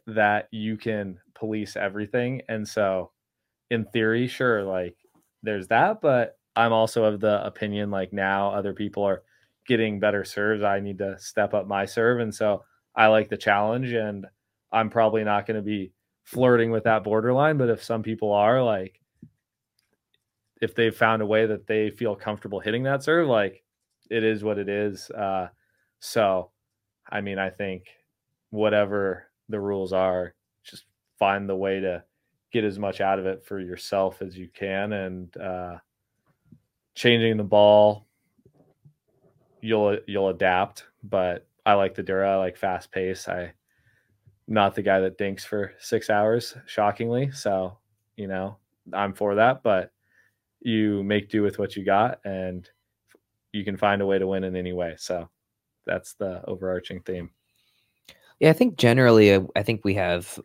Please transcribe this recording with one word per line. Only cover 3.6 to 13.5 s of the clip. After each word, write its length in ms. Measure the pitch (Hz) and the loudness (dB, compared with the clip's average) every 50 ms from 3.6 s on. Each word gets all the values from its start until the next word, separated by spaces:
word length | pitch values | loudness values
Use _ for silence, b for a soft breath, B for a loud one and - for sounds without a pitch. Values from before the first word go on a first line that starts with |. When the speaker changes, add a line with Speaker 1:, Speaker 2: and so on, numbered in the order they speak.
| _ - | _ -6
Speaker 1:
in 160 | 120 113 107 | -4 -4 -4
theory, 420 | - - 120 110 110 110 117 123 120 | -2 -2 0 0 2 2 0 -2 -4
sure, 360 | - - 135 127 117 104 98 | -4 -2 0 0 0 0 -2
like, 320 | 98 95 92 90 90 - _ _ _ _ _ _ _ _ _ | -2 -4 -4 -4 -6 -10 _ _ _ _ _ _ _ _ _
there's 280 | - 110 107 101 92 - | -8 -6 -6 -6 -2 2
that, 320 | 113 117 151 196 220 214 | 2 4 4 4 0 0
but 360 | - 151 131 123 117 - - _ _ _ - | 0 2 2 2 0 -2 -6 _ _ _ 0
I'm 180 | 113 117 117 113 | 2 2 4 4
also 320 | 110 113 110 - 120 110 | 4 2 2 2 2 2
of 140 | 107 104 101 | 2 2 2
the 240 | 104 107 104 101 101 | 0 2 2 2 0
opinion, 440 | 104 - - 107 104 101 104 104 101 | -4 -8 -6 -6 -6 -4 -4 -4 -4
like, 220 | 101 95 95 95 - | -4 -4 -6 -6 -4
now 380 | 101 98 95 98 98 101 101 | -4 -2 0 0 0 0 0
other 220 | 101 101 98 101 95 | -2 -2 -4 -6 -6
people 300 | - 104 101 - - 101 | -6 -8 -6 -4 -2 0
are 200 | 98 95 92 - _ _ _ _ _ _ _ _ | 0 0 -2 -6 _ _ _ _ _ _ _ _
getting 340 | - 127 110 110 107 104 98 | -2 0 0 0 0 -2 -2
better 240 | 98 104 101 101 95 | 0 0 0 0 -4
serves. 360 | - - 104 104 104 110 104 101 | -6 -6 -4 -2 -2 0 0 0
I 160 | 101 98 101 | 0 0 -2
need 180 | 101 101 98 92 | -4 -6 -8 -6
to 180 | 101 98 95 95 | -6 -8 -8 -10
step 360 | - - - - 104 101 - | -14 -8 -2 -2 -2 0 0
up 120 | 104 95 98 | -4 -4 -2
my 180 | 101 98 101 | -4 -4 -4
serve, 340 | 98 - 117 113 120 123 120 | -4 -2 0 2 2 2 0
and 140 | 117 110 101 | -2 -6 -4
so 300 | - 113 107 101 95 b b b b b b - | -2 0 0 0 -2 b b b b b b 2
I 120 | 120 113 110 | 4 6 6
like 220 | 110 110 104 - | 6 6 4 0
the 80 | 110 - | -4 -4
challenge, 540 | - 110 | 0 2